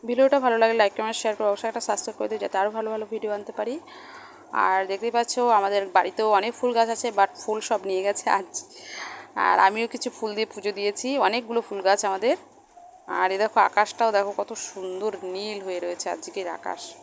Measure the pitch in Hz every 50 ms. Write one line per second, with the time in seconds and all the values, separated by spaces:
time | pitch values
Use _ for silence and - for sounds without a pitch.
0 | - 226 240 233 269 269 277 285 254 254 226 226 226 226 226 226 214 202 - -
1 | 220 220 226 - - 226 214 208 220 208 202 202 - 226 226 240 - - 208 202
2 | - - 214 - 214 208 220 214 208 196 - 190 190 208 214 226 220 220 220 214
3 | 214 202 220 220 220 214 208 208 202 202 226 - 214 220 254 330 - - - -
4 | - - - - - - - - - - - - 190 185 185 190 190 190 196 196
5 | 214 233 226 233 233 233 - 254 247 240 233 208 196 196 202 202 196 190 - 190
6 | 180 185 190 - 220 214 214 196 196 226 233 - - 247 240 233 226 226 233 220
7 | - 240 214 202 196 196 - - - - 214 214 214 - 240 208 185 196 190 185
8 | 190 202 202 196 - 233 220 196 190 - - - - - - - - - - -
9 | - - - - - - - - 196 185 185 - 190 196 208 220 226 226 - 240
10 | - 254 - - - 214 208 202 220 214 - 214 185 202 202 196 202 202 202 -
11 | - 247 277 277 214 190 214 240 240 220 233 233 226 - 208 196 185 190 196 202
12 | - 202 190 190 196 240 311 381 - - _ - _ _ _ - - - - -
13 | - - 175 175 185 185 190 196 208 220 - 233 196 185 - - 208 208 - -
14 | 233 226 214 196 202 202 202 - 202 - 233 208 - - - 196 185 185 185 185
15 | 202 214 190 185 185 185 185 190 202 214 214 202 190 190 185 180 175 175 175 180
16 | - 180 175 165 160 - - 196 190 175 165 170 - 180 185 - - - - -